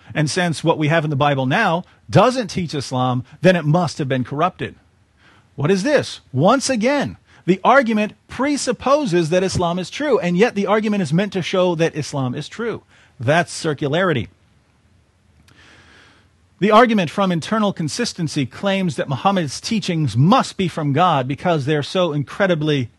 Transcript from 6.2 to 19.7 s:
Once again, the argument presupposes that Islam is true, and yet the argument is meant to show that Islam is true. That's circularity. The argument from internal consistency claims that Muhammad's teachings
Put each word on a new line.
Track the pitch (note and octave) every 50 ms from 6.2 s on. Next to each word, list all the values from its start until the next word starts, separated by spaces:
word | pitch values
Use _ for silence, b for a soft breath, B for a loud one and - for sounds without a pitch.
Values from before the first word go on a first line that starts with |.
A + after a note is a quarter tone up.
| - _ -
Once | B2+ D3+ F#3+ B3 C#4 - -
again, | C4+ A3+ G3 B3 D4 C#4+ A3+ A2+ F2 - b b b b b
the | - F#3 F#3 -
argument | F#3+ A#3+ C#4 C#4 A3 A3+ G#3+ G#3+ G#3+ - _ _ _
presupposes | - - B3+ D4 D4 B3+ - C4+ A#3+ - - B3 C#4 D4+ D4+ A3 E3 F3 E3+ D3
that | E3+ F3+ F#3+
Islam | F#3 - - F3+ E3+ E3+ F#3
is | F#3 -
true, | - - C#4 D4+ B3+ -
and | - F3 F3 F3
yet | G#3+ B3 -
the | G3+ G3+ F#3
argument | G3+ A3 G#3+ A3 G#3 G3+ F#3
is | C3 D3
meant | E3 G#3 G3+ -
to | F#3+
show | E3+ - - F#3+ F3+ F3+ F3
that | D#3 E3 D#3+ -
Islam | D#3+ C3+ - - C#3+ C3+ B2+ B2
is | C#3+ D3 -
true. | - - A3+ A#3 F3+ - - b b b b b b -
That's | A#2+ A#2 D3 E3+ F3 - -
circularity. | - - E3 D3+ - D#3 C#3 C#3 E3+ G3 F#3 D#3 B2 F#2+ - _ _ _ _ _ _ _ _ _ _ _ _ _ _ _ _ _ _ _ _ _ _ _ b b b b b b b b b b b b b b b b b b _ _ _ _ _
The | E3+ G#3
argument | G#3+ G#3+ B3 A#3+ A#3 G#3 F3+ C#3+
from | - - G3+ F#3+
internal | F3+ E3 - - G#3+ A3+ G#3+ G3+ E3+
consistency | - E3+ D3 - - A#3+ - - - F3 C#3 - D3+ C#3
claims | A#2+ - - - G3+ G3 G3 F#3+ F3 C3
that | - E3+ -
Muhammad's | C#3+ B2 - F#3+ G3+ F#3+ E3+ C#3 - -
teachings | - -